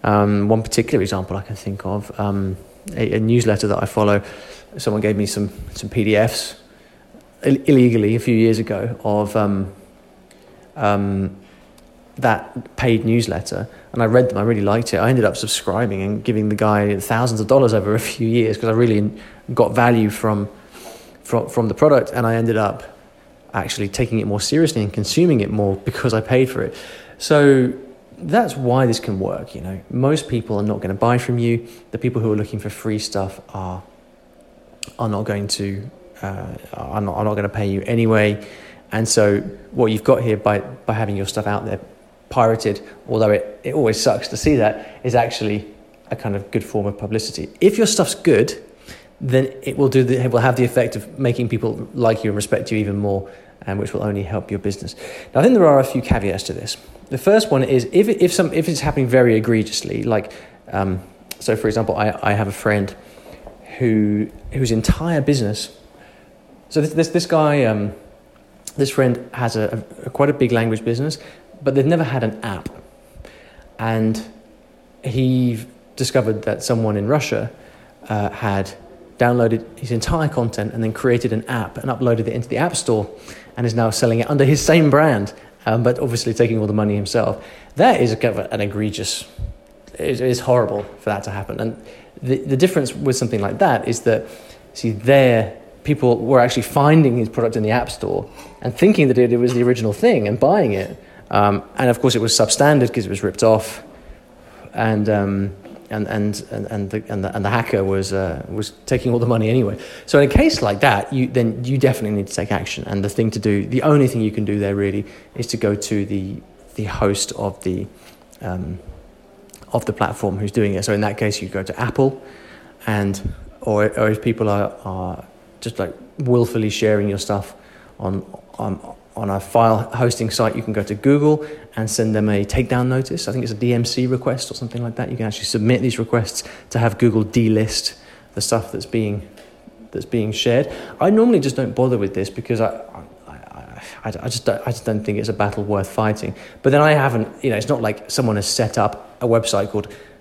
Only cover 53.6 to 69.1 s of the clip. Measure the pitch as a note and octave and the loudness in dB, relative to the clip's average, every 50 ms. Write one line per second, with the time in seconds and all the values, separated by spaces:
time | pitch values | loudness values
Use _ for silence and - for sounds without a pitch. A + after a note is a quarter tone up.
53.6 | - F#2+ G2 G2+ G#2+ A2 - - G2+ G#2+ G2+ G2+ G2 E2 F2 G2+ - - - F#2+ | -8 -6 -6 -4 -4 -4 -4 -4 -4 -2 -4 -4 -4 -4 -6 -6 -6 -6 -8 -4
54.6 | - G2+ G2 - - F2 - - - - - - - - - C3 D#3 B3 B3+ G#3+ | -4 -6 -6 -6 -10 -14 -14 -14 -16 -16 -16 -16 -18 -2 2 4 6 6 6 8
55.6 | F3 D#3 C#3+ C3+ B2+ - - C3+ A#2+ - - A#2 G2 G2+ E2 F#2+ - - - - | 8 8 8 6 4 2 -2 -4 0 0 0 0 2 -2 -4 -4 -6 -8 -8 -8
56.6 | - G#2+ - - - - - - - - C3+ C3 - F#3+ G#3 A3 G#3+ - - C3 | -8 -10 -12 -12 -14 -20 -20 -20 -12 -10 -10 0 2 4 4 4 4 2 2 0
57.6 | C3 - C3+ B2+ A#2 - - F3 G3+ A3 A3+ - F3+ F3 - - F3+ D#3 - D#3+ | 2 2 2 0 0 2 2 4 4 4 2 2 2 2 2 2 0 0 0 -2
58.6 | D#3 - D#3+ C3 C#3 D3+ C#3+ C#3+ C3 A#2+ B2 C3 B2 A#2+ A2+ A2 A2 A#2 A#2 A2 | -2 -2 -2 -2 -2 -2 0 0 0 4 6 6 6 6 4 4 2 2 2 2
59.6 | G#2 G#2+ - - - - F#2+ A2+ G#2+ A#2+ A2+ G#2 G2+ - - - - - - - | 0 0 -4 -8 -6 -6 -6 -4 -2 0 0 0 -2 -4 -14 -20 -20 -20 -20 -20
60.6 | _ - - F#2+ G2 F#2+ F#2 F#2 - - - - - - - - - - A2 G#2+ | _ -6 -4 -2 -2 -2 -2 -4 -8 -12 -20 -20 -18 -18 -16 -8 -2 -2 -2 0
61.6 | - A2 G#2+ A2+ A2 G#2 G2 G2+ G#2+ G#2+ - - - G2+ G2+ G#2 G#2+ G2 F#2+ - | 0 0 0 0 0 0 -2 0 -2 -2 -2 -2 -2 -2 0 0 -2 -4 -4 -2
62.6 | - A2 G#2+ G#2 G2 F#2+ - - - - - - - - - - - - - - | 0 0 0 2 0 -4 -6 -14 -20 -20 -20 -20 -20 -20 -20 -20 -20 -20 -20 -20
63.6 | - - - - C3 A#2 A2 G#2+ G#2+ G#2 G#2 G#2 G#2+ - - - - - - C3 | -20 -20 -6 -2 0 2 2 2 2 2 0 0 -2 -4 -8 -18 -16 -10 -4 -2
64.6 | C3 A#2 A2+ A2 A2 - - - D#3+ E3+ E3+ D3 C3+ C#3+ D3 C3 A#2 G2+ G#2+ - | 0 0 0 0 2 0 0 0 0 -2 0 0 2 2 2 2 0 -2 -4 -6
65.6 | - - - - - - - - - - - - - - - _ _ _ - - | -8 -14 -16 -20 -20 -20 -20 -20 -20 -20 -20 -20 -20 -20 -20 _ _ _ -20 -20
66.6 | _ _ - D#3 D3 D3+ D#3 E3 E3 E3 - - - - E3+ D#3+ D#3 D3+ D3 C#3+ | _ _ -2 0 0 0 0 0 0 2 0 -2 0 2 2 2 4 4 4 2
67.6 | B2+ A2 G#2+ G#2 G2+ G#2 - - - - - - _ _ _ _ _ _ _ - | 2 2 0 0 -2 -4 -6 -10 -20 -20 -20 -20 _ _ _ _ _ _ _ -20
68.6 | _ - - - C#3 C3+ - - C3+ B2 | _ -14 -2 -2 -2 0 2 2 2 2